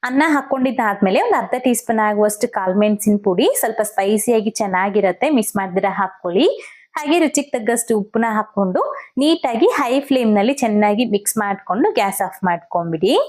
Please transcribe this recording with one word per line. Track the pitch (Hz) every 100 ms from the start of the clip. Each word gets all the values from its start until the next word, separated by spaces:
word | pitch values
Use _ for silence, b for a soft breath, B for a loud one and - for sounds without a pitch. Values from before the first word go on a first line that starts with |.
ಅನ್ನ | 247 262 320
ಹಾಕೊಂಡಿದ್ದಾದ್ಮೇಲೆ | 294 277 269 262 254 220 202 190 214
ಒಂದ್ | 466 339
ಅರ್ಧ | 190 254
ಟೀ | 254
ಸ್ಪೂನ್ | 233 - 226
ಆಗುವಷ್ಟು | 214 208 208 208 240
ಕಾಳು | 220 190 185
ಮೆಣಸಿನ | 214 208 214 208
ಪುಡಿ, | 208 180 320 571
ಸ್ವಲ್ಪ | 233 220
ಸ್ಪೈಸಿಯಾಗಿ | 208 - 196 214 214 233 208
ಚೆನ್ನಾಗಿರತ್ತೆ, | - 208 185 196 202 190 180 277
ಮಿಸ್ | 285 214 202
ಮಾಡ್ದಿರ | 190 180 196
ಹಾಕೊಳ್ಳಿ. | 196 190 - 180 175 330 - B B B -
ಹಾಗೆ | 294 339
ರುಚಿಗೆ | 320 - 277
ತಗ್ಗಷ್ಟು | - 214 233 - 220
ಉಪ್ಪನ್ನ | 202 226 226 214
ಹಾಕೊಂಡು | 208 - 190 185 554 B B -
ನೀಟಾಗಿ | 294 330 269 226 359
ಹೈ | 392 269 262
ಫ್ಲೇಮ್ | 277 262 233 208
ನಲ್ಲಿ | 208 277
ಚೆನ್ನಾಗಿ | 233 208 208 208 240
ಮಿಕ್ಸ್ | 202 202 -
ಮಾಡ್ಕೊಂಡು | 202 196 - 185 381
ಗ್ಯಾಸ್ | 415 202 185
ಆಫ್ | 185 -
ಮಾಡ್ಕೊಂಡ್ಬಿಡಿ. | 190 170 - 175 170 165 175 339